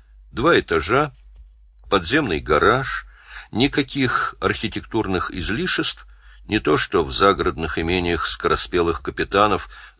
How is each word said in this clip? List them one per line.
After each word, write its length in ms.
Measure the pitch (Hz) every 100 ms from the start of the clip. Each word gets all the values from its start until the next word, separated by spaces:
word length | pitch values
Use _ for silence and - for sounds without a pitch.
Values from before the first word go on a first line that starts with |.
| - - -
два 260 | - 147 135
этажа, 540 | - 82 78 127 147 - - - - - - _ -
подземный 500 | 98 87 147 131 76
гараж, 640 | 64 76 92 127 135 - - - - - -
никаких 840 | 101 139 - 135 139 127 - - -
архитектурных 880 | 98 104 107 104 - 113 101 90 -
излишеств, 760 | 78 80 113 180 - 156 - - - - - -
не 120 | 107
то 200 | 147 143
что 260 | - 92
в 80 | 71
загородных 640 | 64 98 85 82 80 80 -
имениях 480 | 82 92 87 85 -
скороспелых 760 | - 85 78 - 87 85 80
капитанов, 680 | - 80 85 98 107 92 - - - -